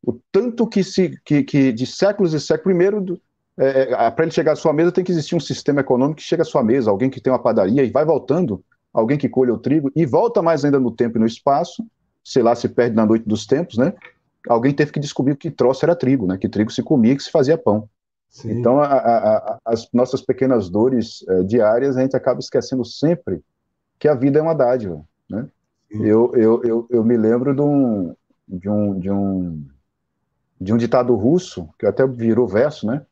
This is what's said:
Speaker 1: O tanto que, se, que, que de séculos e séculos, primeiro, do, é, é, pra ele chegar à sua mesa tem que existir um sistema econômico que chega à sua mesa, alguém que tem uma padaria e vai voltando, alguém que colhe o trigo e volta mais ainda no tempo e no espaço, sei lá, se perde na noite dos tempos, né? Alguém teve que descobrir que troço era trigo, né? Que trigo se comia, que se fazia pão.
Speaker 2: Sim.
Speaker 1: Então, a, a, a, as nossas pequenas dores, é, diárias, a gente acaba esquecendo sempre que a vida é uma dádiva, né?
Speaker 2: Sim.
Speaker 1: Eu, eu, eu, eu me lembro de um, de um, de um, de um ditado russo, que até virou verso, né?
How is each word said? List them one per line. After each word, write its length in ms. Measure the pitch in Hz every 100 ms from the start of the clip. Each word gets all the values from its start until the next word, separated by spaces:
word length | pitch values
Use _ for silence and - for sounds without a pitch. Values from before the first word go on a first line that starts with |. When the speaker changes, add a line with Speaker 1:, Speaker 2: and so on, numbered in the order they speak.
| -
Speaker 1:
O 140 | - _
tanto 360 | 190 240 226 226
que, 160 | 208
se, 360 | 180 - 175 -
que, 200 | - 147
que 280 | 135 147 135
de 140 | 113 127
séculos 480 | - 196 208 180
e 60 | 156
séculos, 240 | - 156
primeiro, 380 | 190 180 190 208
do, 200 | 185 175 _ _ _ -
é, 360 | 135 135 131
é, 180 | 117 117
pra 120 | 113
ele 80 | 160
chegar 220 | 156 156
à 20 | 147
sua 160 | 165
mesa 200 | 147 170
tem 120 | 175
que 80 | 180
existir 240 | 170 147 175
um 40 |
sistema 420 | - 131 - 143
econômico 360 | 135 123 139 156
que 60 |
chega 200 | - 165
à 20 | 156
sua 180 | 151
mesa, 260 | 113 135 110
alguém 200 | 98 131
que 100 | 131
tem 120 | -
uma 100 | 123
padaria 420 | 120 110 95 135
e 60 | 127
vai 160 | 127 156
voltando, 580 | 143 - 175 175 98 _ _ _
alguém 240 | - 110 147
que 100 | 131
colhe 240 | 131 127
o 60 | 113
trigo 340 | 123 156 135 156
e 100 | 156
volta 360 | 139 233 226
mais 220 | 165 160
ainda 160 | 143 139
no 120 | 123
tempo 260 | 113 117 117
e 20 |
no 60 | 110
espaço, 600 | - - 139 175 - 226 _ _ _
sei 200 | - 135
lá, 120 | 117 117
se 140 | 120
perde 260 | - 120 110
na 100 | 107
noite 220 | 113 113
dos 180 | 107 -
tempos, 320 | 139 175 110
né? 160 | 143 - - _ _ _ -
Alguém 260 | 117 127
teve 180 | 143 147
que 80 | -
descobrir 360 | 147 - 135 143
que 160 | 123
troço 320 | - 123 131 151
era 100 | 170
trigo, 300 | 127 135 92
né? 100 | 95
Que 100 | 107
trigo 240 | 101 110
se 120 | -
comia, 320 | - 151 110 139
que 80 |
se 80 | -
fazia 260 | - 135 165
pão. 320 | - 104 107 _ _ _ _
Speaker 2:
Sim. 220 | - 113
Speaker 1:
Então, 280 | 113 117 135
a, 60 | 143
a, 520 | 135 113 117 104 107
a, 220 | 104 104 113
as 240 | 117 -
nossas 300 | 120 127 131
pequenas 480 | - 127 131 123 92
dores, 560 | 98 123 127 110 - -
é, 160 | 92
diárias, 540 | 95 117 107 117 139 127
a 40 |
gente 140 | 135 131
acaba 240 | 131 120
esquecendo 460 | - 127 113 131 110
sempre 560 | - 151 170 - 85 _ _ _ _ _ _
que 100 | 151
a 60 |
vida 260 | 139 139 143
é 20 |
uma 120 | 160
dádiva, 500 | 156 123 127 104 78 78 _ _
né? 180 | 98 147 _ _ _ _
Speaker 2:
Sim. 140 | 107 107
Speaker 1:
Eu, 260 | 110 123 127
eu, 280 | 110 117
eu, 240 | 120 113 117
eu 140 | 123
me 140 | 110 120
lembro 360 | 110 120 131 139
de 60 |
um, 540 | 147 143 127 104 87 - _ _ _
de 220 | 92 98
um, 300 | 104 104 95
de 120 | 92
um, 540 | 101 98 95 90 80 69 67 _ _ _ _ _ _ _ _
de 120 | 95
um 40 | 117
ditado 380 | 117 131 123 117
russo, 540 | 113 175 180 - 82 _
que 80 | 104
até 200 | 95 135
virou 420 | 120 113 110 120
verso, 380 | 98 143 147 107
né? 180 | 139 -